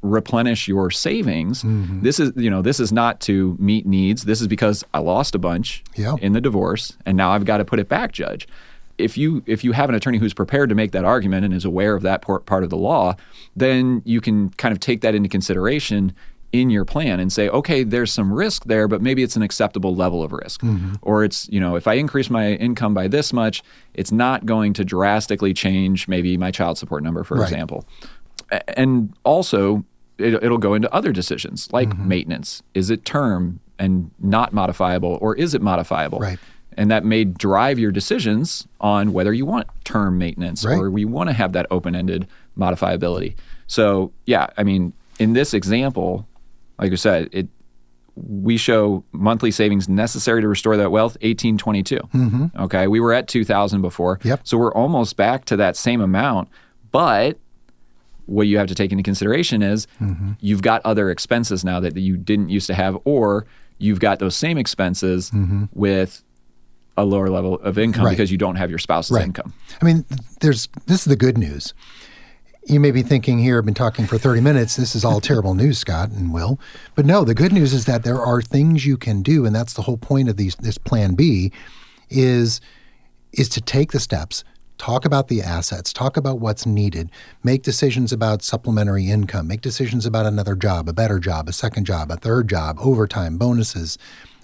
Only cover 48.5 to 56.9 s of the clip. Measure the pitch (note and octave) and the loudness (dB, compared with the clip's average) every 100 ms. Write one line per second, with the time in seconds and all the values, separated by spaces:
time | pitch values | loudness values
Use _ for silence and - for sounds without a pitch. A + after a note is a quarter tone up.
48.5 | A2+ - A2+ G#2 F#2+ - - G#2+ A#2 A#2 | 0 4 4 4 0 -4 -2 0 2 0
49.5 | - G#2 G2+ F#2 F#2+ A2+ G#2 A#2 A2+ G#2+ | 2 2 2 2 0 0 -2 0 2 2
50.5 | G2 A2 G#2 G2 G#2+ A#2 A#2 A2 - A#2 | 0 2 2 2 2 2 0 -2 0 0
51.5 | G#2+ A2+ G3 F#3+ - - C3 A#2+ B2 E3 | 0 0 -2 -2 -4 -2 0 2 2 -2
52.5 | - F#2 F#2 F#2+ A2+ A#2 B2 - A#2+ G#2+ | -2 -2 2 2 2 4 2 0 -2 2
53.5 | G2+ G2+ G2+ F2+ - F2+ F#2+ A#2 C3 - | 2 2 0 -2 -2 -2 0 0 -2 0
54.5 | A#2 A#2 A2 C#3 C#3+ A2 - G#2 B2 - | 2 2 2 2 2 0 0 0 0 -2
55.5 | G#2 F#2+ - A#2+ A#2+ F#2+ F#2+ C#3 G2 - | 2 2 0 -2 0 2 2 2 0 -4
56.5 | - _ _ - | -14 _ _ -2